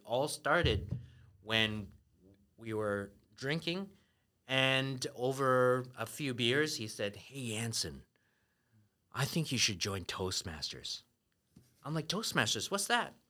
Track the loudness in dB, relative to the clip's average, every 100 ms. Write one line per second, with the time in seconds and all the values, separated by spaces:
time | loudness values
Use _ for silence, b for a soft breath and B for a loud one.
0 | -4 0 0 -2 2 2 4 0 -2 B
1 | B B B B 2 4 4 0 -8 -14
2 | _ _ -20 -20 _ -14 -6 -2 0 -2
3 | -4 -12 _ -8 -4 -2 -2 -4 -6 -14
4 | _ _ _ _ -2 2 4 4 0 -2
5 | -6 -2 0 2 4 6 6 4 0 -8
6 | -8 -4 -4 2 4 4 2 -2 -6 -4
7 | -4 -4 -14 -8 -4 -2 -2 -2 -4 -6
8 | -16 _ _ _ _ _ _ _ _ _
9 | _ -4 -2 0 0 2 0 0 -2 -4
10 | -4 -4 -2 -2 -4 -6 -8 -8 -10 -10
11 | -14 _ _ _ _ -20 -20 _ -6 -4
12 | -2 -2 0 2 2 2 -2 -2 2 2
13 | 0 -8